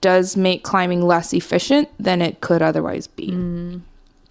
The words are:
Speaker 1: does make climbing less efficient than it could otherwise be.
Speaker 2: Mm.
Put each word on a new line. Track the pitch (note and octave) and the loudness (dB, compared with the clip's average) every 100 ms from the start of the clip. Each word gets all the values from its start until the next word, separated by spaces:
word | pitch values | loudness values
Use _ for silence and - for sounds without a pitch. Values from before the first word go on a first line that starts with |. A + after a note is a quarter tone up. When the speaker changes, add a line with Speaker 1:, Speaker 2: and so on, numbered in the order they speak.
Speaker 1:
does | F#3+ F#3 F#3 F#3+ | 2 4 2 0
make | F#3 F3+ | 0 0
climbing | - F#3+ F3+ F3 | -2 -2 0 2
less | F3 E3+ E3+ | 2 2 0
efficient | F#3 - F3 - C#4+ D4+ - | -4 0 -2 2 2 2 -2
than | G#3 F3+ | -2 0
it | E3 - | 0 -2
could | - E3+ | 0 2
otherwise | D#3+ D#3+ - - - | 2 0 -2 -6 -10
be. | - - | -10 -6
Speaker 2:
Mm. | F3+ F3 F3 F3 F3+ F3 - _ _ _ | -4 -4 -6 -8 -12 -16 -20 _ _ _